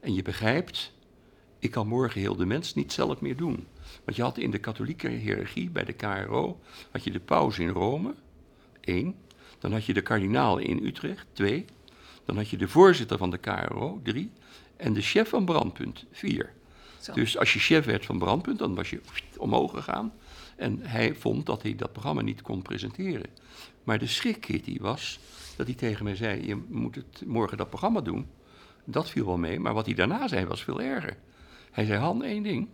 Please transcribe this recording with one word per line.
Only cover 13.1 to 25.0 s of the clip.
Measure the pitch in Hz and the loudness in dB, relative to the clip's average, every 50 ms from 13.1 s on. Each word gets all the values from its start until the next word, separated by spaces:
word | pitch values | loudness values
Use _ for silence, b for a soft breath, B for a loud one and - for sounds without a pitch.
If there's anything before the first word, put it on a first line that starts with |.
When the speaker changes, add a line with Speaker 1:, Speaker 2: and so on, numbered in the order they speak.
| - 101 | -2 0
Speaker 1:
van | 98 90 | 0 0
de | 87 90 | -2 -2
K | - | -2
R | - 98 - - - - | -2 -2 0 -2 -2 -2
O, | - 104 143 190 208 139 | -2 -4 -4 -6 -6 -4
drie. | 120 107 131 180 226 - B B B B B B B B | -4 -2 -2 -4 -6 -10 B B B B B B B B
En | - - 139 107 | -4 0 0 2
de | 98 101 | 2 2
chef | - - - 226 226 | 4 4 4 4 4
van | - 254 196 | 4 2 2
Brandpunt, | 175 165 151 - - - - - - - - - - | 4 4 2 2 2 -2 -4 -6 -6 -6 -10 -16 -20
vier. | - - - 101 - - - - - - B B B B B B B B | -14 -6 -2 -2 0 0 -2 -6 -8 -20 B B B B B B B B
Speaker 2:
Zo. | B - - | B -4 0
Speaker 1:
Dus | 123 120 113 - - | 0 2 2 2 2
als | - - - | 4 4 4
je | 113 | 4
chef | - - 160 160 143 | 6 6 6 6 6
werd | 120 110 101 - | 4 0 0 0
van | - 101 92 | -2 -2 0
Brandpunt, | 87 90 104 151 185 - 277 214 | 2 4 2 2 2 -2 -2 0
dan | - - 92 | 0 -2 -2
was | - - - | -2 -4 -6
je | - - - - - - - - - | -6 -10 -10 -10 -10 -10 -10 -10 -12
omhoog | - - - - 62 69 - | -6 -2 2 4 4 4 2
gegaan. | - - - - - - 220 226 - B B B B B B B B | -2 -6 -4 -4 -4 -2 -4 -6 -8 B B B B B B B B
En | B - 127 104 - - | B -4 -2 -2 -2 -4
hij | - 117 113 117 - - | -4 0 2 2 2 2
vond | - - - - - 151 | 0 0 0 0 0 0
dat | - - - - | -2 -2 -2 -2
hij | - - | -6 -4
dat | - - - - | -4 -6 -6 -8
programma | - - - - 139 57 | -8 -6 -4 -2 0 0
niet | 53 53 - - | -2 -4 -6 -6
kon | - 107 92 90 | -6 -6 -6 -4
presenteren. | - - - - 107 - - 185 190 170 117 - - - B B B B B B B B B - | -6 -8 -6 -6 -8 -8 -6 -4 -4 -4 -4 -6 -10 -14 B B B B B B B B B -2
Maar | - 110 107 | 0 0 0
de | - | 2
schrik, | 117 - - - 247 214 - | 0 -2 0 0 0 -2 -2
Kitty, | - - - - - - 90 87 | -2 -2 -2 -2 -2 -4 -6 -4
was | 98 98 120 - | -2 -2 -2 -2